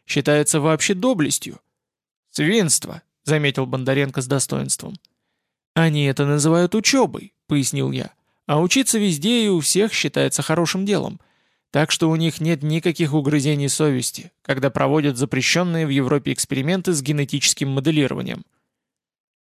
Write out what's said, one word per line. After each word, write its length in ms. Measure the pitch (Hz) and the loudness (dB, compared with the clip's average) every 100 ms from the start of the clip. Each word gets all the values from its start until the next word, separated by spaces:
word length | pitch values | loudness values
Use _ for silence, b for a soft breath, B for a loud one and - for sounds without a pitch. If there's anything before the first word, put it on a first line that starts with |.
| - | -6
считается 540 | 147 139 147 147 156 | -2 2 2 2 2
вообще 340 | 151 156 - | 2 0 0
доблестью». 640 | 185 254 214 143 - - - _ _ _ _ _ _ _ | 0 0 0 0 -4 -6 -16 _ _ _ _ _ _ _
«Свинство», 720 | - 151 226 165 - - - - _ | -2 0 2 2 0 -4 -16 -18 _
заметил 400 | - 151 143 135 127 | 0 0 2 -2 -2
Бондаренко 540 | 131 127 135 139 135 | -2 0 0 0 -2
с 60 | 127 | -2
достоинством. 720 | 139 - 139 135 - - - _ _ _ _ _ _ _ | -2 -2 -4 -4 -6 -8 -16 _ _ _ _ _ _ _
«Они 300 | - 165 151 | 0 2 2
это 220 | 139 131 143 | 0 2 0
называют 480 | 147 147 165 175 | 2 4 4 2
учёбой», 580 | 220 214 269 196 - - _ - | 0 2 2 2 -2 -14 _ -4
пояснил 440 | 147 131 139 135 | -2 0 -2 -4
я. 220 | 131 - _ _ _ - | -4 -8 _ _ _ -2
«А 140 | 151 | 0
учиться 380 | 175 269 262 226 | 2 2 2 2
везде 460 | 202 147 190 240 | 2 0 0 2
и 40 | 208 | 2
у 120 | 180 | 2
всех 320 | 143 180 214 | 2 2 0
считается 500 | - 147 143 135 - | 0 -2 0 0 0
хорошим 440 | 143 160 165 185 202 | 0 0 0 -2 -2
делом». 340 | 185 - - _ _ _ _ _ | -2 -2 -8 _ _ _ _ _
Так 200 | 143 156 | 0 0
что 180 | - 165 | 2 0
у 80 | 160 | 2
них 240 | 165 - | 0 0
нет 220 | 160 160 | -2 -2
никаких 500 | 151 160 175 160 156 | -2 0 0 0 0
угрызений 560 | 156 139 147 139 147 139 | 0 2 2 2 0 0
совести, 640 | - 151 131 120 - - _ | 0 2 0 -2 -8 -16 _
когда 280 | - 131 135 | -6 -2 0
проводят 460 | - 135 151 147 123 | 2 2 2 0 0
запрещённые 680 | 135 131 - 165 180 165 156 | -2 0 0 0 0 0 0
в 40 | |
Европе 420 | 139 127 147 139 | 0 2 0 0
эксперименты 600 | 131 - 135 143 190 180 | -4 -4 -2 0 0 0
с 100 | 160 | -2
генетическим 640 | 135 147 143 143 - - 139 | 0 -2 -2 0 0 0 -2
моделированием. 760 | 135 139 151 135 - - - - _ _ _ _ _ _ _ _ _ | 0 2 2 2 0 -6 -10 -14 _ _ _ _ _ _ _ _ _